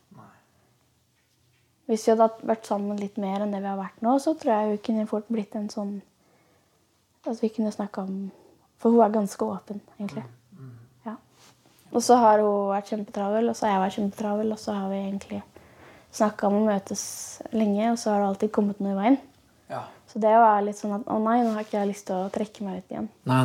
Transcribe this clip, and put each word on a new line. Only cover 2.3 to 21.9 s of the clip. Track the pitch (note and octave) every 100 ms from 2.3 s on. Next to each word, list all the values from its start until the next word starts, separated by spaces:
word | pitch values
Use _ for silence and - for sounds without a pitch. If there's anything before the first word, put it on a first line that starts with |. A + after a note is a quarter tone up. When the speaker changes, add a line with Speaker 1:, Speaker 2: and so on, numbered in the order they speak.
| A3+ -
Speaker 2:
vært | A3 -
sammen | G3+ G3+ G#3
litt | G3+ -
mer | G3 G3
enn | G#3
det | G3
vi | G3
har | G3
vært | F#3+ -
nå, | A3+ C#4
så | D4
tror | D#4 C#4+
jeg | G#3+ G#3+
hun | G#3 -
kunne | A3 G#3+
fort | G#3+ G#3+
blitt | A3+ G3+
en | A3 G#3
sånn, | - G3+ G3+ - _ _ _ _ _ _ _ _ _ _ _
at | - A3+
vi | A3
kunne | A3 G#3+
snakket | - G3+ -
om, | F#3+ F#3+ G3 - _ _ _ _
for | A#3
hun | A#3 G#3+
er |
ganske | G#3+ G3 - A3
åpen, | F#3+ - G3+ -
egentlig. | _ G3+ C#3 B2 - _
Speaker 1:
Mm, | F3+ C3
mm. | A#2 - _ A3+
Speaker 2:
Ja. | A3 _ _ - _ _ _ _
Og | A#3+
så | A#3 B3
har | A3+ G#3+
hun | G#3 G3+ G3+
vært | G3 G3+
kjempetravel, | G#3+ G3+ G#3 G3 G#3+ A#3
og | A3+
så | A3
har | G3
jeg | F#3+
vært | G#3
kjempetravel, | G3+ - G#3+ G#3 A3
og | G#3+
så | -
har | G#3 F#3+
vi | G3
egentlig | G3 G3 - G3+ - - - - - - _
snakket | - G#3+ G#3+ -
om | G3+
å | G#3+
møtes | G3 - G3+ - - - - -
lenge, | A3+ G#3+ G3+ A3+
og | A#3
så | A3
har | G#3
det | G3+
alltid | G3 G#3+
kommet | - G#3 G3+
noe | G3
i | G3
veien. | G#3 C4+ - _ _ _ _
Speaker 1:
Ja. | B2+ - - _
Speaker 2:
Så | A3
det | G#3+
var | A3+ A3+ G#3
litt | G3+ G#3
sånn | G#3+
at, | G3+ -
«Å | A3
nei, | A3 A#3+
nå | A#3 G#3+
har |
ikke | G#3+ G#3
jeg | G3+